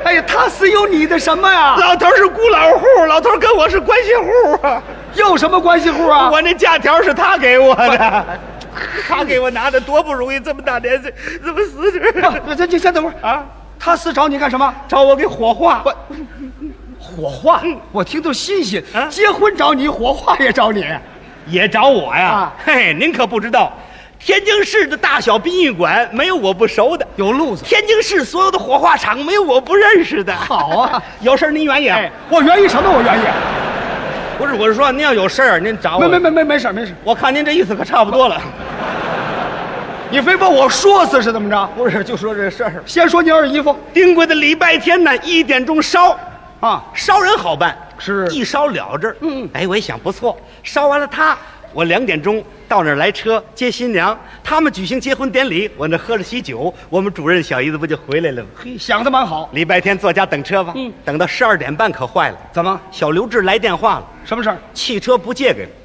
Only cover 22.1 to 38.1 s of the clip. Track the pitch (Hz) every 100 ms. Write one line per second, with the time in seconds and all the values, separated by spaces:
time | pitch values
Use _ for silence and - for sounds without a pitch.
22.1 | 131 180 202 151 - - 277 202 156 294
23.1 | 247 233 226 214 233 175 - - - -
24.1 | - - 381 392 415 392 427 320 294 359
25.1 | 277 233 214 302 359 330 202 160 190 233
26.1 | 220 330 370 196 185 214 - 233 330 254
27.1 | - 196 254 311 190 - 415 415 427 -
28.1 | 403 254 330 381 381 - - 330 311 -
29.1 | 233 294 403 370 254 262 392 415 415 330
30.1 | 311 196 180 196 - 147 175 254 - -
31.1 | - 220 269 311 302 311 269 277 185 190
32.1 | - - 330 285 370 392 - 381 311 240
33.1 | 233 220 - - - - - - - -
34.1 | - - - 277 247 214 214 277 262 302
35.1 | 240 190 - 262 175 190 220 175 170 339
36.1 | 359 339 320 311 294 240 196 226 170 202
37.1 | 233 262 277 302 311 208 208 - - 208